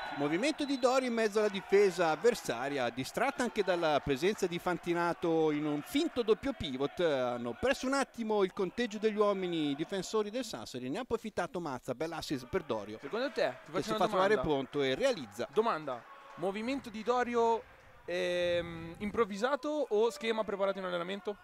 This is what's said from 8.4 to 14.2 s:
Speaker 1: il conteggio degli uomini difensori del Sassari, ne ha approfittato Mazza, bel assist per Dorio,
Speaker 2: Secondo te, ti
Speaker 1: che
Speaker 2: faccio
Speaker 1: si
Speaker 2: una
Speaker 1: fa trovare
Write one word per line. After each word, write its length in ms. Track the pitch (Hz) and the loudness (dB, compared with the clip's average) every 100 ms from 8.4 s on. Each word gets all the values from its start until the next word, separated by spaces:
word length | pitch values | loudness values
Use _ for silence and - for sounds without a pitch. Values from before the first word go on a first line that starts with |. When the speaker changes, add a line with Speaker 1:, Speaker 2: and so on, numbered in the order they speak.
Speaker 1:
il 100 | 190 | 0
conteggio 460 | - 185 - 240 208 | 0 -4 -2 -4 0
degli 180 | 220 214 | 0 2
uomini 560 | 208 196 185 165 147 | 2 2 0 0 0
difensori 560 | 139 160 - - 220 208 | -2 -4 -4 -2 -2 -2
del 160 | 226 254 | -4 -6
Sassari, 440 | 127 107 131 127 | -8 -10 -8 -6
ne 100 | 175 | -6
ha 20 | |
approfittato 580 | 262 226 220 - 170 180 | -4 -6 -4 -4 -4 -4
Mazza, 360 | 165 127 - 120 | -6 -6 -6 -4
bel 180 | 160 | -6
assist 320 | 160 - 135 120 | -6 -6 -6 -4
per 160 | - | -6
Dorio, 380 | 160 110 101 107 | -2 -4 -6 -10
Speaker 2:
Secondo 300 | 143 208 269 | -8 -4 -4
te, 180 | - 175 | 0 -2
ti 160 | - - | -2 -8
Speaker 1:
che 60 | |
Speaker 2:
faccio 100 | 156 | -6
Speaker 1:
si 80 | 165 | -4
Speaker 2:
una 80 | 220 | 0
Speaker 1:
fa 100 | 180 | 2
trovare 280 | 202 | 4